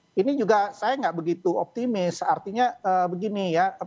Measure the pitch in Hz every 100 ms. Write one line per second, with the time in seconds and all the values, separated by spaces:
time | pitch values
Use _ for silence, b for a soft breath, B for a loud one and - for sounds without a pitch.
0 | _ - 220 277 202 208 202 - 214 269
1 | 190 170 160 175 180 131 - 240 247 208
2 | 175 175 170 156 202 214 247 - 196 185
3 | 180 175 214 202 185 160 190 -